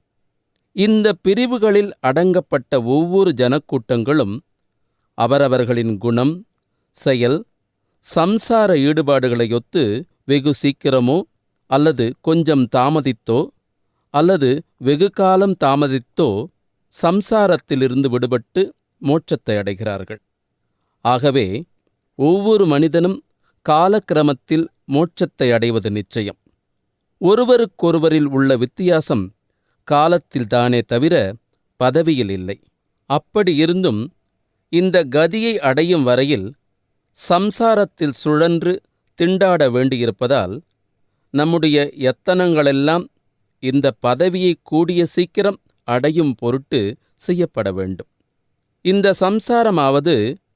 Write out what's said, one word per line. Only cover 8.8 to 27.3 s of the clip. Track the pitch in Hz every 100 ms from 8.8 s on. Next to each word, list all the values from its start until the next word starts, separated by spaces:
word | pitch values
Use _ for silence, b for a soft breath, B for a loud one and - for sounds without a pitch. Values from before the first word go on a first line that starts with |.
| 139 156 143 139 127 120 117 120 - 180 117 110 175 _ -
வெகு | 139 139 143
சீக்கிரமோ | 143 139 143 131 120 156 - _ _ _ _
அல்லது | 135 156 131 117 -
கொஞ்சம் | - 165 156 143 123 131
தாமதித்தோ | 131 156 135 120 - 117 175 _ _ _ _ _ _
அல்லது | 143 165 190 135 139 - _
வெகு | 127 147 196
காலம் | - 190 185 202 180
தாமதித்தோ | 143 139 143 131 - - 151 101 151 _ _ _ _ -
சம்சாரத்திலிருந்து | 170 190 - 220 202 165 - 143 131 127 135
விடுபட்டு | 120 123 123 - 180 202 - _ _
மோட்சத்தை | 139 156 - 143 - 104
அடைகிறார்கள். | 98 98 107 98 95 107 _ _ _ _ _ _ _ _
ஆகவே | 117 123 143 135 95 104 175 _ _ _ _ -
ஒவ்வொரு | 143 190 202 214 185
மனிதனும் | 143 160 165 175 196 - _ _ _ -
காலக்கிரமத்தில் | 151 185 214 - 156 147 139 _ 160 165 _ -
மோட்சத்தை | 139 175 - 185 - 131
அடைவது | 117 117 113 101
நிச்சயம். | 104 101 - 101 - _ _ _ _ _ _ _ _
ஒருவருக்கொருவரில் | 175